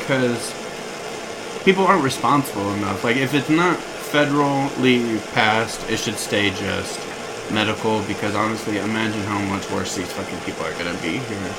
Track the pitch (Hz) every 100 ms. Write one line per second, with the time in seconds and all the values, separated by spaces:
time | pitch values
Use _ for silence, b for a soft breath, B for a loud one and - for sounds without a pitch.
0 | - 135 123 117 - - - - - -
1 | - - - - - - 190 190 185 190
2 | 135 - 120 143 135 104 101 101 98 98
3 | 120 120 127 143 143 160 175 156 - -
4 | - 147 143 147 143 139 139 - 127 120
5 | 117 110 - 123 107 110 113 - - 110
6 | - 98 - 107 101 98 95 92 92 -
7 | - - - - - 107 104 104 113 107
8 | 98 95 104 104 110 107 113 104 107 113
9 | 110 107 101 101 98 98 - 95 95 101
10 | 87 - 92 85 95 85 80 82 87 90
11 | 87 101 120 101 92